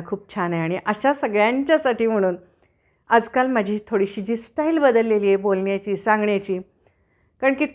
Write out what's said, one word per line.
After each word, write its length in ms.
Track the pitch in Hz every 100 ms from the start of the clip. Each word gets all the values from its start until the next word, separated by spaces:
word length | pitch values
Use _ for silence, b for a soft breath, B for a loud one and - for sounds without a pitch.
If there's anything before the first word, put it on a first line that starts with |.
| 170
खूप 280 | 202 - 208
छान 180 | 175
आहे. 80 | 170
आणि 180 | 165 180 -
अशा 280 | 214 269
सगळ्यांच्यासाठी 920 | 285 254 208 214 254 277 311 269 226 226
म्हणून 280 | 220 190 180 - _ _ _ _ _ _
आजकाल 380 | 233 226 254 262
माझी 320 | 240 196 208 -
थोडीशी 340 | 220 190 -
जी 140 | 196 233
स्टाईल 420 | - - 311 320
बदललेली 500 | 285 233 226 214 202
आहे 80 | 196
बोलण्याची, 600 | 202 190 196 196 202 190
सांगण्याची, 640 | 214 214 208 196 196 185 - _ _ _ _ _ _ _
कारण 120 | 262
की 140 | 269 294